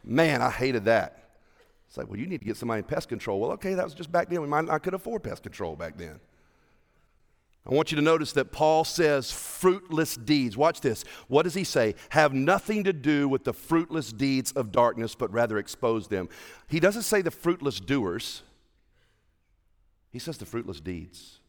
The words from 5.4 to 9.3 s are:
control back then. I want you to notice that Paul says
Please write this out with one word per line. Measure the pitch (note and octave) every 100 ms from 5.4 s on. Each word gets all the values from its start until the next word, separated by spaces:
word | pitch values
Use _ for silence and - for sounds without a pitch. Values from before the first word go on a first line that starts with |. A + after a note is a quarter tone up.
control | G#2 - F2 D2+
back | E2 E2
then. | E2+ - _ _ _ _ _ _ _ _ _ _ _ _ _ _ -
I |
want | C#3 D#3+
you | D3+
to |
notice | D3+ E3 D3+
that | C#3+ B2+
Paul | - D#3 D#3+
says | D#3+ - D#3 C#3+ B2